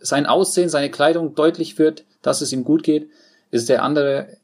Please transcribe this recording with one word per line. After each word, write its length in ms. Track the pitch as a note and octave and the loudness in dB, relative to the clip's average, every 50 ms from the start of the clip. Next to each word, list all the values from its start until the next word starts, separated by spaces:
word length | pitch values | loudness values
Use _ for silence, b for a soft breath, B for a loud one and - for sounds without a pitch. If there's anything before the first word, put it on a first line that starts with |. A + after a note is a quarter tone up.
sein 260 | - - C#3 C#3 D3 | -8 -4 -2 -2 0
Aussehen, 420 | - B2 F3 F#3+ - - F#3 F3+ F3 | 2 2 2 2 0 0 0 0 0
seine 220 | - C#3+ C#3+ C3+ | 0 -2 -2 -2
Kleidung 440 | - - C#3+ D#3 E3 E3+ E3 D3 - | -2 0 2 2 2 2 -2 -4 -2
deutlich 440 | - D3+ E3 E3 - D#3+ - - - | 2 2 2 2 0 -8 -8 -2 2
wird, 260 | D#3 D#3 D#3 - - _ _ _ | 2 2 2 -2 -18 _ _ _
dass 220 | - C3 C#3 - - | -4 -4 -2 -2 -4
es 100 | - B2 | -6 -6
ihm 100 | C3 B2 | -6 -2
gut 200 | C3+ D3+ E3 D#3 | 0 0 0 2
geht, 260 | - D3+ D3+ D3+ b b b b b b b b b | 2 0 0 -2 b b b b b b b b b
ist 200 | - A#2+ A2+ - | -4 -4 0 2
der 140 | B2+ A#2 - | 0 2 2
andere 520 | C3+ D3+ D3+ C#3+ C#3 C#3 C#3 - - - _ | 0 0 0 0 0 0 -2 -6 -10 -16 _